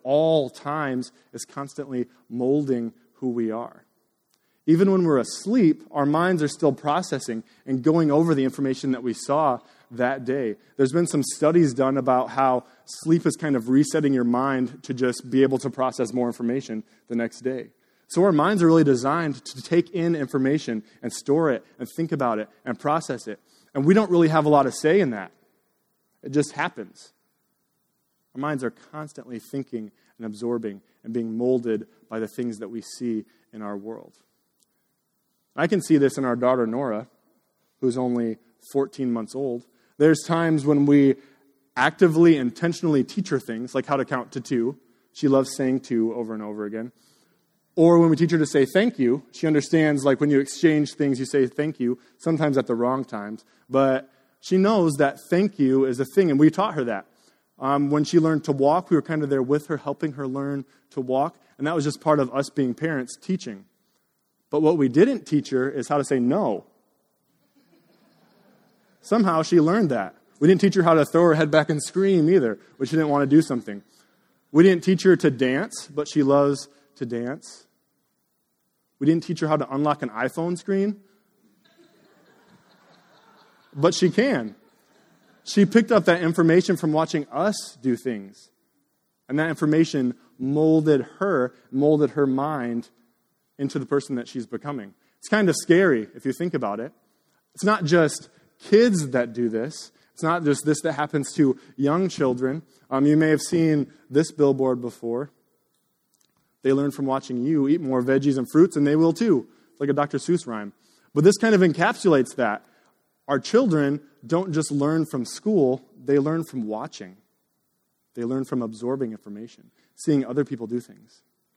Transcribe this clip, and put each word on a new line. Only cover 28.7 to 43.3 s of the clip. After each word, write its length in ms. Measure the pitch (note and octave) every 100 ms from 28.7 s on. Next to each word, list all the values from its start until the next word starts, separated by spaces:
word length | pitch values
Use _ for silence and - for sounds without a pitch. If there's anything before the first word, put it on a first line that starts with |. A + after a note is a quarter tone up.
constantly 680 | - _ D#3 D3+ - A#2+ A#2
thinking 520 | - C#3 C3 A#2 G#2+ _ _ -
and 80 | A2
absorbing 560 | G#2 A#2 A#2+ A2+ G2 _ _
and 100 | A2+
being 240 | A#2 A2+ A2
molded 500 | B2 B2+ A#2 G#2+ A2 _ -
by 100 | A2
the 80 | A2
things 300 | - A#2+ G#2+
that 120 | G#2
we 120 | A2+
see 440 | - - B2 A2 G#2 _ _
in 80 | A2
our 160 | G#2 G2+
world. 380 | G#2 A2+ - _ _ _ _ _ _ _ _ _ _ _ _ _ _ -
I 120 | D#3+
can 140 | D3+
see 160 | D#3+ D3+
this 200 | C#3 C3+
in 80 | C3
our 100 | A#2+
daughter, 320 | B2 B2+ A2+
Nora, 400 | A#2+ C3+ G#2+ A2 _ _ _ _ _ _ -
who's 180 | C3 B2
only 420 | B2+ A#2+ A#2 A2 _ _ -
fourteen 400 | C#3 C3+ - B2+
months 200 | A#2 G#2+
old. 320 | B2+ C#3 A#2+ - _ _ -
There's 240 | D3+ D3+
times 420 | - E3 E3 D#3 C#3
when 200 | C#3+ C#3+
we 300 | C#3+ C#3 C3+ - _ _ _ _ -
actively, 580 | C#3 - F3+ D#3+ E3+ D3+
intentionally 720 | B2 - E3+ E3+ E3+ C#3+ B2+
teach 240 | -
her 100 | F#3